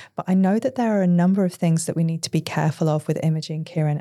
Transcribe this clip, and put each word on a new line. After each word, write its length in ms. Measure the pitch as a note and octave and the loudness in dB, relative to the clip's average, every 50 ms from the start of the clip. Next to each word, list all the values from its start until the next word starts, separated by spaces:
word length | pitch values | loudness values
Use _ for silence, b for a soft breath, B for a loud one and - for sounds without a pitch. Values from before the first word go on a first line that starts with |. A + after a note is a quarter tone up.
| B B B | B B B
But 120 | - - - | -8 -2 0
I 60 | F#3 | 2
know 260 | F#3+ F#3+ F#3 G3+ A3+ | 2 4 4 2 2
that 160 | - C4 C4 | 0 -2 -2
there 200 | C4 A#3+ A3+ G#3+ | 0 0 0 2
are 60 | G3+ F#3 | 2 2
a 60 | F3+ | 4
number 360 | F3 F3 F3 F#3 G3 G3+ F#3+ | 4 4 4 4 4 2 0
of 80 | F3 - | 0 0
things 340 | - F3 E3 D#3+ D#3+ - | 0 0 2 2 2 0
that 100 | - - | -2 -2
we 80 | E3 E3 | 0 0
need 180 | E3 E3 E3 - | 0 -2 -4 -6
to 80 | - | -2
be 100 | - D#3+ | -2 -2
careful 480 | D3+ - - D3+ D3+ D#3 - - E3+ D#3 | -2 -2 -2 0 0 0 0 0 0 0
of 200 | D3+ D3+ - - | 0 0 -2 -2
with 100 | D3+ - - | -4 0 0
imaging, 400 | D#3+ D#3 D#3+ D3+ - D#3+ D#3 D#3+ | 0 0 -2 -4 -6 -8 -8 -8
Kieran, 340 | - - E3 D#3 D3+ D3 D3 | -6 -4 -2 0 0 -2 -2